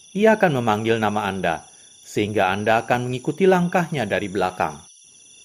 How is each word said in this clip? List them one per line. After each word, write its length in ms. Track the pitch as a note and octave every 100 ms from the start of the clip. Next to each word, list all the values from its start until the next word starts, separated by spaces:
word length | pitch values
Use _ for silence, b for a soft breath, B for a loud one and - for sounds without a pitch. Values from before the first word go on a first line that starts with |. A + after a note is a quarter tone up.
| _
ia 240 | F#3+ G#3+
akan 240 | G#3+ F#3 C3+
memanggil 400 | A#2 G#2 A2+ A2+
nama 320 | G#2+ G#2 G#2
Anda, 400 | F#2+ F2 D#2 B B B B
sehingga 480 | - - G#2 G#2 G2
Anda 320 | G2 G#2+ A2+
akan 240 | A2+ B2 B2
mengikuti 400 | B2+ C#3 C#3+ F#3+
langkahnya 640 | F#3 F3 F#3 E3 D3+ G#2
dari 160 | F#2+ G2+
belakang. 560 | G2 F#2 - E2+ D2+ - _ _ _ _ _